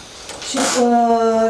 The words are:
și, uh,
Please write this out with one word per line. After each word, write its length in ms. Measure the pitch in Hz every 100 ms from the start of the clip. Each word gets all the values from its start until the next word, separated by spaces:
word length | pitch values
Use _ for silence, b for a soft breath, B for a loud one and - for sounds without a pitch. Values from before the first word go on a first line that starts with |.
| B B B - -
și, 60 | 269 269 - 240
uh, 580 | 240 233 233 226 226 226